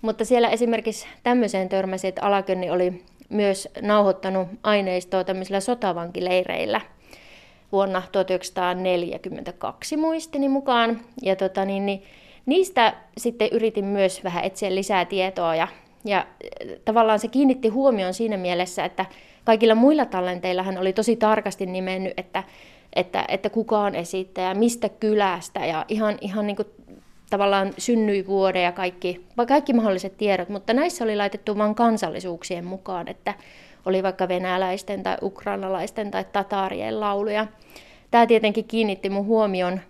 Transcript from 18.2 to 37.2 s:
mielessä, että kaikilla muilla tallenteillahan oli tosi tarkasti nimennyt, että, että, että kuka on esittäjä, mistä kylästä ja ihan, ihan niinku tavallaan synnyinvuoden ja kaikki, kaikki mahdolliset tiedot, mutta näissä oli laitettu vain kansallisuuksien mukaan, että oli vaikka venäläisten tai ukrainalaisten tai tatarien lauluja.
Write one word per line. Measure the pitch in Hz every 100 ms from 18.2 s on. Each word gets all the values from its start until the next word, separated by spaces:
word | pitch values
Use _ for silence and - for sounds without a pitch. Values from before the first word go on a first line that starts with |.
| 226 202
mielessä, | 180 175 180 -
että | 151 - 185 - - -
kaikilla | - 220 226
muilla | 220 254 311 233
tallenteillahan | 185 180 180 180 180 190 190
oli | 190
tosi | 190 220 226
tarkasti | 214 214 208 - 185
nimennyt, | 185 185 185 190 -
että, | 185 202 185 - - - _
että, | - 185 - -
että | 190 202
kuka | 226 220 214
on | 202
esittäjä, | - 170 190 185 - 185
mistä | 190 233 233 208
kylästä | - 214 214 196 180 - - -
ja | 160 -
ihan, | 214 214 208
ihan | 202 208 208
niinku | 202 214 - - - - - -
tavallaan | 202 202 196 196 190
synnyinvuoden | - 233 214 196 185 196 190 185
ja | 175
kaikki, | 180 180 180 180 180 - - 240
kaikki | 285 294
mahdolliset | 240 220 185 190 -
tiedot, | 208 185 175
mutta | 202 196
näissä | 240 339 -
oli | 226 208
laitettu | 202 202 - 208
vain | 208
kansallisuuksien | 214 233 220 170 - 180 170 - 175
mukaan, | 175 190 196 185 170
että | - - 196 - - - - -
oli | 190
vaikka | 190 185 185
venäläisten | 185 185 185 190 190 - 196
tai | 185 185
ukrainalaisten | 196 196 - 196 190 190 208 - 208
tai | 190 196
tatarien | 208 196 196 190 - 220 220
lauluja. | 208 202